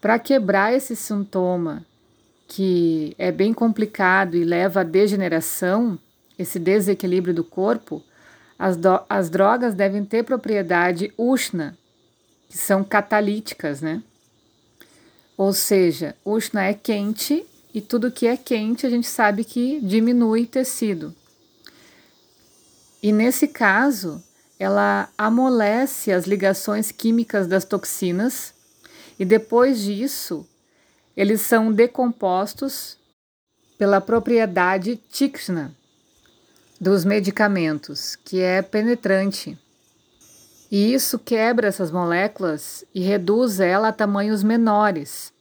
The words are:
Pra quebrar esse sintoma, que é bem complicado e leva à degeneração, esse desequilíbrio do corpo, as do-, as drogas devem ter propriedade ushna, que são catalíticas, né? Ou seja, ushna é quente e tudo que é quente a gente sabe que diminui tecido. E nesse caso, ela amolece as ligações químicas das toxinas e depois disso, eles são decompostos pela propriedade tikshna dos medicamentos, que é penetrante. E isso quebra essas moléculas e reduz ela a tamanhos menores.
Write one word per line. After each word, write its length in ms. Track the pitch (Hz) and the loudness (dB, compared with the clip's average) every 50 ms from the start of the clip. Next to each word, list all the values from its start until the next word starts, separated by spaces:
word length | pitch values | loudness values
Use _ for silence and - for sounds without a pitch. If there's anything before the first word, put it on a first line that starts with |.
Pra 180 | - 202 226 240 | 2 2 0 0
quebrar 540 | - - 277 269 214 185 196 196 196 220 247 | 2 2 2 2 2 2 2 2 2 2 2
esse 220 | 269 262 - 233 | 0 -2 -4 -10
sintoma, 880 | 220 - - 214 202 196 196 - 190 180 180 180 180 170 160 147 - - _ _ _ _ _ _ _ _ _ _ _ _ _ | -10 -8 -6 -4 -6 -6 -4 -2 -2 0 0 0 -2 -2 -4 -6 -8 -14 _ _ _ _ _ _ _ _ _ _ _ _ _
que 640 | - - 190 190 180 175 170 165 160 160 156 151 - - | -6 -2 0 0 2 2 2 2 0 -2 -4 -6 -6 -4
é 140 | - 180 165 | -4 -4 0
bem 200 | 151 190 214 226 | 0 0 0 2
complicado 840 | - 233 226 214 - 214 214 - - 196 185 185 190 196 180 165 | 2 0 0 2 0 -2 -4 -2 0 2 4 4 4 2 2 0
e 80 | 175 170 | 0 0
leva 360 | 170 175 170 180 196 175 196 | 2 0 2 0 0 0 0
à 20 | 185 | -2
degeneração, 1160 | 165 160 185 208 208 202 196 190 175 165 165 - - - - 190 180 190 214 240 233 185 170 _ _ _ _ _ _ _ - | 2 2 2 4 4 2 0 0 0 0 -2 -2 -4 -6 -4 -2 0 0 2 0 0 -2 -6 _ _ _ _ _ _ _ -10
esse 200 | 175 165 - 185 | -10 -8 -6 -4
desequilíbrio 760 | 165 180 196 214 190 190 202 190 - 185 180 185 180 175 175 | 0 2 2 2 2 2 0 0 0 0 0 0 0 0 -2
do 80 | 165 165 | -2 -2
corpo, 600 | - _ - 185 208 233 226 - - - 151 - _ _ _ - - - _ _ _ _ _ | -4 _ -2 0 0 0 -2 -4 -10 -12 -12 -12 _ _ _ -20 -20 -20 _ _ _ _ _
as 180 | 180 190 185 | -2 -2 -2
do-, 280 | 165 170 190 185 - - _ | 2 4 4 4 4 0 _
as 200 | 208 202 185 165 | -2 -2 0 0
drogas 460 | 160 190 196 202 226 247 247 240 208 | 2 2 4 4 4 2 0 -2 0
devem 300 | 180 202 196 190 208 202 | 0 0 0 0 -2 -6
ter 180 | 196 - 226 233 | -2 -2 -2 -2
propriedade 880 | 233 262 240 - - 220 202 190 165 180 175 175 180 180 170 190 208 - - | 0 -4 -4 -2 -2 -2 -2 0 0 0 2 2 2 0 -2 -4 -6 -4 -4
ushna, 580 | 226 240 269 247 - - - 175 156 143 175 _ _ _ _ _ _ _ _ _ _ _ _ _ _ _ | 0 0 0 0 0 -4 -6 -6 -8 -8 -12 _ _ _ _ _ _ _ _ _ _ _ _ _ _ _
que 80 | - | -12
são 280 | - - - 202 190 196 | -10 -2 0 0 0 0
catalíticas, 960 | 196 - 208 202 - 220 214 208 202 208 214 214 - - _ - 151 147 135 | 0 0 -2 0 2 0 0 0 0 -2 -4 -6 -10 -14 _ -8 -8 -6 -6
né? 220 | 151 156 160 214 220 _ _ _ _ _ _ _ _ _ _ _ _ _ _ _ - _ _ _ _ _ _ _ _ _ _ | -6 -6 -6 -8 -10 _ _ _ _ _ _ _ _ _ _ _ _ _ _ _ -20 _ _ _ _ _ _ _ _ _ _
Ou 160 | - 196 196 196 | -2 0 0 0
seja, 640 | 196 - - 208 190 185 170 156 135 170 147 - _ _ | 0 0 2 4 4 4 2 2 -2 -6 -8 -10 _ _
ushna 400 | 196 208 226 208 - - 208 190 | -4 -2 -2 -4 -4 -4 -2 -2
é 80 | 190 208 | -2 -2
quente 720 | 202 _ - 220 202 202 208 220 214 - - 294 330 415 - _ _ _ _ _ | -4 _ -4 -4 -2 -2 -4 -6 -6 -4 -2 -2 -2 -2 -8 _ _ _ _ _
e 60 | 214 208 | -10 -8
tudo 300 | - - 240 220 247 240 | -4 -4 -2 -2 -2 -4
que 140 | - - | 0 0
é 100 | 226 240 | 0 0
quente 500 | 285 - - 254 220 214 220 240 - - | -2 -4 -4 -4 -2 -2 -2 -4 -2 -2
a 40 | 262 | -2
gente 160 | 240 240 233 | 0 -2 -2
sabe 380 | - - - 233 208 208 202 226 | -4 -2 2 2 2 2 0 -4
que 360 | - - 240 240 254 285 302 240 | -4 -4 -4 -2 -2 -2 -4 -2
diminui 640 | 185 190 226 220 233 247 247 233 220 220 226 240 | 0 2 2 2 4 4 4 4 4 2 0 0
tecido. 680 | 233 - 262 269 262 - - 233 214 196 165 156 156 170 _ _ _ _ _ _ _ _ _ _ - _ _ _ - _ _ _ _ _ _ _ _ _ _ _ _ _ _ _ _ _ _ _ _ _ _ - | 0 -2 -2 -2 -2 -4 -4 -2 -2 -2 -4 -6 -12 -14 _ _ _ _ _ _ _ _ _ _ -20 _ _ _ -20 _ _ _ _ _ _ _ _ _ _ _ _ _ _ _ _ _ _ _ _ _ _ 0
E 60 | 208 214 | 2 2
nesse 340 | 208 220 247 262 - 311 | 4 2 2 2 0 -2
caso, 720 | 285 - - 240 202 190 208 254 285 269 202 185 170 147 165 - _ _ _ _ _ _ _ | -2 -2 0 2 2 4 4 2 2 0 -2 -6 -8 -10 -10 -16 _ _ _ _ _ _ _
ela 500 | 190 196 196 202 202 202 202 202 196 - _ | -2 0 2 2 2 2 2 0 -2 -6 _
amolece 960 | - 208 214 226 240 262 262 254 233 214 202 214 233 262 269 - - - 220 | -4 0 0 2 2 2 2 2 2 2 2 2 0 0 -2 -4 -6 -2 0
as 160 | 190 185 175 | 0 0 0
ligações 640 | 185 202 196 190 190 190 190 - - 208 214 220 - | 0 -2 0 2 0 0 0 -2 -4 -4 -2 -4 -6
químicas 560 | - - - 226 226 233 233 - - 208 190 | -6 -4 0 0 2 2 0 0 0 -2 0
das 180 | 170 190 190 - | 2 0 0 0
toxinas 880 | - - 190 - - - - 202 180 175 180 214 254 - - - - _ _ _ _ _ _ _ - - - - - - | 0 -6 -6 -4 -6 -8 -4 -4 -2 -2 0 -2 -2 -4 -6 -12 -14 _ _ _ _ _ _ _ -20 -20 -20 -20 -20 -8
e 80 | _ 196 | _ 2
depois 560 | 180 214 220 220 - 233 233 247 269 269 226 | 4 4 2 2 2 2 4 4 4 2 0
disso, 640 | 202 202 208 196 240 277 - - - - 175 151 160 _ _ _ _ _ _ _ _ _ _ _ _ _ _ | 0 -4 -4 -2 -4 -6 -6 -8 -8 -8 -10 -10 -10 _ _ _ _ _ _ _ _ _ _ _ _ _ _
eles 240 | - 202 202 220 208 | -2 2 2 2 0
são 320 | - - 240 226 220 220 220 | 2 2 2 2 4 2 4
decompostos 1300 | 202 233 247 - - 254 240 233 - - 190 180 185 202 202 - - 277 220 - - - - - _ _ _ _ _ _ _ _ _ _ _ _ _ _ _ _ _ | 4 4 2 4 0 -2 -2 -2 -2 -2 0 0 0 -2 -4 -6 -8 -8 -8 -6 -8 -12 -12 -16 _ _ _ _ _ _ _ _ _ _ _ _ _ _ _ _ _
pela 220 | 202 196 202 196 | 2 4 4 2
propriedade 960 | 196 - 220 233 226 - 240 226 226 208 180 185 180 180 190 196 175 208 240 | 2 2 0 0 2 2 2 2 2 2 0 0 2 2 2 0 -2 -4 -6
tikshna 760 | 220 _ _ - - 277 277 269 - - - 185 165 147 160 - _ _ _ _ _ _ _ _ _ _ _ _ _ _ _ _ _ _ _ _ _ | -6 _ _ -4 -2 -2 -2 -2 -6 -8 -6 -6 -6 -6 -8 -12 _ _ _ _ _ _ _ _ _ _ _ _ _ _ _ _ _ _ _ _ _
dos 240 | 185 190 196 196 165 | 2 2 2 4 4
medicamentos, 1120 | 196 202 214 190 196 196 - 214 208 202 185 165 156 151 147 - - 147 - - - - | 2 2 2 0 -2 0 2 2 2 2 0 0 -2 -2 -4 -8 -12 -12 -10 -10 -10 -12
que 240 | - _ - - 185 | -12 _ -6 -4 -2
é 200 | 185 180 185 190 | 0 2 0 0
penetrante. 960 | 190 190 - 214 214 233 240 240 - 202 196 190 196 196 196 - - 208 - - _ _ _ _ _ _ _ _ _ _ _ _ _ _ _ _ - _ _ _ _ _ | -2 -2 -2 0 0 0 0 0 0 0 2 2 2 0 -4 -4 -10 -12 -14 -16 _ _ _ _ _ _ _ _ _ _ _ _ _ _ _ _ -20 _ _ _ _ _
E 240 | 208 202 202 220 254 | 0 2 2 2 2
isso 240 | 269 - - - | 0 0 -2 -4
quebra 520 | 226 - - 240 220 220 233 247 233 226 202 | -6 -4 -2 0 2 2 2 2 2 0 0
essas 240 | 196 - 190 160 156 | 0 -2 -4 -4 -2
moléculas 920 | 180 180 170 170 175 190 214 208 - 196 170 156 151 - - - - - _ _ | -2 0 0 0 0 0 -2 -2 -4 -4 -4 -4 -4 -8 -12 -16 -16 -18 _ _
e 80 | 196 | -4
reduz 600 | 180 190 202 202 180 175 208 226 254 240 202 185 | 0 0 0 0 2 0 2 2 2 0 2 0
ela 280 | 190 175 180 196 220 220 | 2 2 2 2 2 0
a 40 | 214 | 0
tamanhos 500 | - 214 202 202 202 202 214 220 202 190 | 0 -2 0 0 0 0 0 0 0 2
menores. 880 | 214 226 233 226 226 208 208 214 208 185 156 143 - - - - - _ _ | 2 2 4 4 4 4 4 4 2 0 -2 -6 -10 -12 -16 -16 -18 _ _